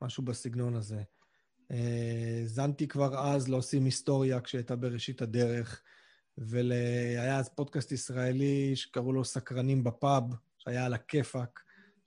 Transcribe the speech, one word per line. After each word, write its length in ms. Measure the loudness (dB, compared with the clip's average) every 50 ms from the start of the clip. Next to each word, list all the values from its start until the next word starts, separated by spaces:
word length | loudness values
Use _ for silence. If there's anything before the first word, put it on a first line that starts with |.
משהו 200 | -8 -6 -6 -4
בסגנון 540 | -4 -4 -4 -4 -6 -4 -2 -2 -2 0 -2
הזה. 260 | -2 -4 -4 -6 -8 -8 -10 _ _ _ _ _ _ _ _ _ _ _ -6
אה, 680 | -4 -2 -2 -2 -2 -2 -2 -2 -2 -2 -2 -4 -4 -4
האזנתי 480 | -4 -4 -2 0 0 0 0 -2 -2 -2
כבר 300 | 0 2 2 2 2 0
אז 300 | 0 2 2 2 2 2
לעושים 360 | 0 0 0 0 2 2 4
היסטוריה 560 | 2 2 0 2 2 4 4 4 4 2 0
כשהייתה 360 | -2 -4 -6 -4 -4 -4 -4
בראשית 460 | -2 -2 -2 -2 -4 -4 -6 -6 -4
הדרך, 600 | -4 0 2 4 4 4 2 0 -2 -6 -8 -14 _ -20 -20 -20 -20 -20 _ _ _ _ _ -10
ול-, 340 | -6 -2 0 2 2 2 2 2 2 2 0 0 0 0 0 0
היה 200 | 0 2 2 0
אז 100 | 0 -2
פודקאסט 440 | -4 -4 -4 -2 -2 -4 -4 -2
ישראלי 840 | -4 -6 -4 -4 -2 0 0 2 2 4 4 4 4 4 2 2 0
שקראו 360 | -2 -4 -4 -4 -2 0 2
לו 120 | 2 0 0
סקרנים 600 | 0 -4 -6 -6 -4 -2 0 2 4 4 4 2
בפאב, 400 | 2 0 2 4 4 4 4 2 0 -4 -8 -12 _ _ -12
שהיה 280 | -8 -4 -2 -2 -2
על 80 | -2 -2
הכיפאק, 640 | -4 -4 -2 0 0 0 0 -2 -4 -6 -6 -8 -14 -20 _ _ -20 -20 _ _ _ _